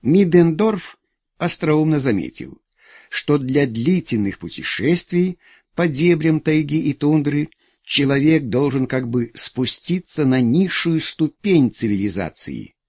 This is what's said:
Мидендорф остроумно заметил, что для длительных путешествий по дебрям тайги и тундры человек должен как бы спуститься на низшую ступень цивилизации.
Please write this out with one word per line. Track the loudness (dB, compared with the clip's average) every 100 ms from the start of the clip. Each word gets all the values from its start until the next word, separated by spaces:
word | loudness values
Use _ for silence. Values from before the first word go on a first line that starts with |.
Мидендорф | 2 4 6 6 4 2 -2 -2 -8 -20 _ _ _ _
остроумно | -4 -2 0 2 2 2
заметил, | 0 -2 -2 -10 -16 -16 _ _ _ -20 -10
что | -8 0 0
для | 0 0 0
длительных | 0 0 0 0 -2 -2 -4
путешествий | -12 -10 -8 -4 0 0 0 0 0 -2 _ _ _ -2
по | -2
дебрям | 2 2 2 2 0
тайги | 0 0 0 -2
и | -2
тундры | -2 0 0 0 -2 -6 _ _ _
человек | -4 -2 0 2 4 2
должен | 2 -2 0 0 -2
как | -2 -2
бы | -2 -4
спуститься | -6 -8 -4 -4 -4 -4 -6 -6 -2
на | 2 2
низшую | 2 2 2 0 -2 -2
ступень | -4 -4 -4 _ 2 4 2
цивилизации. | 0 -2 -2 -2 -4 -8 -8 -12 -12 -14 _